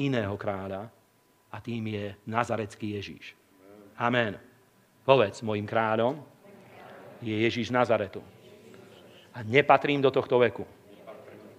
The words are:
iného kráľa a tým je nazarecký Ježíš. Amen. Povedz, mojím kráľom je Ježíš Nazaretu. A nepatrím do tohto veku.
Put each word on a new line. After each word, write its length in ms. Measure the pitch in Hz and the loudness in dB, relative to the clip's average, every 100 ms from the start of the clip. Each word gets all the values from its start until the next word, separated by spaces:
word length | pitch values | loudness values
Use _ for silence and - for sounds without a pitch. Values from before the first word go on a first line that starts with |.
iného 320 | 139 123 101 101 | -2 -2 -2 -4
kráľa 480 | 104 98 95 95 117 _ _ _ _ _ - | -6 -6 -8 -10 -12 _ _ _ _ _ -18
a 40 | 107 | -14
tým 240 | 120 117 | -10 -8
je 320 | 110 104 101 101 | -6 -6 -8 -10
nazarecký 720 | 110 113 117 110 101 - 104 104 | -6 -4 -2 -2 -6 -8 -8 -8
Ježíš. 400 | 95 - - - _ _ 101 104 - - | -10 -14 -20 -20 _ _ -20 -20 -20 -4
Amen. 400 | 120 123 110 - - _ _ _ _ _ | 0 2 0 -4 -16 _ _ _ _ _
Povedz, 400 | - 135 98 - | 4 4 4 -2
mojím 240 | 110 104 104 | -4 -4 -2
kráľom 480 | 113 110 110 120 147 - _ - - - - - - - - | -2 0 2 0 -2 -14 _ -20 -20 -20 -20 -20 -20 -20 -12
je 160 | 117 107 | -6 0
Ježíš 320 | 113 117 107 | 0 0 0
Nazaretu. 560 | 123 120 107 98 101 - - - - - - - - - - - 123 | 2 4 2 0 -8 -16 -20 -20 -20 -20 -20 -20 -20 -20 -20 -18 -12
A 60 | |
nepatrím 580 | 107 135 139 165 147 143 | 2 4 6 4 4 4
do 80 | 135 | 4
tohto 300 | 131 - 123 | 2 2 4
veku. 260 | 117 - - - - - - - - - - | 4 2 -14 -16 -20 -20 -20 -18 -20 -20 -20